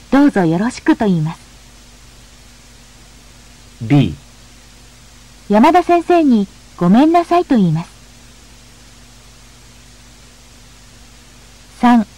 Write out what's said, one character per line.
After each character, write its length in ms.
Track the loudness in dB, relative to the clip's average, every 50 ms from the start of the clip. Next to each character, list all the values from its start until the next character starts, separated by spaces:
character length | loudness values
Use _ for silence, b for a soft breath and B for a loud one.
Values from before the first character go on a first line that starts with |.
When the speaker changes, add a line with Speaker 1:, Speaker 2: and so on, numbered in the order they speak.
| -8 -2
Speaker 1:
ど 140 | 0 2 2
う 40 | 2
ぞ 140 | 0 0 -2
よ 140 | -2 -2 -2
ろ 120 | -4 -6
し 100 | -8 -6
く」 140 | -4 -4 -2
と 100 | -2 -2
言 100 | -2 -2
い 40 | -2
ま 140 | -4 -6 -10
す。 60 | -14 -20 -20 -20 -20 -20 -20 -20 -20 -20 -20 -20 -20 -20 -20 -20 -20 -20 -20 -20 -20 -20 -20 -20 -20 -20 -20 -20 -20 -20 -20 -20 -20 -20 -20 -20 -20 -20 -20 -20 -20 -20 -20 -20 -20 -20 -20 -18 -12
Speaker 2:
B。 320 | -4 0 0 0 0 0 -4 -12 -20 -20 -20 -20 -20 -20 -20 -20 -20 -20 -20 -20 -20 -20 -20 -20 -20 -20 -20 -20 -20 -20 -20 -16 -8 -2
Speaker 1:
「山 240 | 0 2 2 2
田 100 | 2 0
先 200 | 0 0 -2 -2
生 200 | 0 0 0 0 2
に 240 | 2 0 0 -2 -6 -10 -20 -20 -18 -8
ご 120 | -4 0 2
め 160 | 2 2 2
ん 80 | 2
な 120 | 0 0 0
さ 140 | 0 -2 -2
い」 60 | -2
と 100 | -2 0
言 100 | 0 0
い 60 | 0
ま 120 | -2 -4 -8
す。 60 | -12 -20 -20 -20 -20 -20 -20 -20 -20 -20 -20 -20 -20 -20 -20 -20 -20 -20 -20 -20 -20 -20 -20 -20 -20 -20 -20 -20 -20 -20 -20 -20 -20 -20 -20 -20 -20 -20 -20 -20 -20 -20 -20 -20 -20 -20 -20 -20 -20 -20 -20 -20 -20 -20 -20 -20 -20 -20 -20 -20 -20 -20 -20 -20 -20 -20 -20 -20 -20 -20 -20 -20 -20 -20 -20 -20 -20 -8 -2
三。 260 | 0 2 2 2 0 -4 -12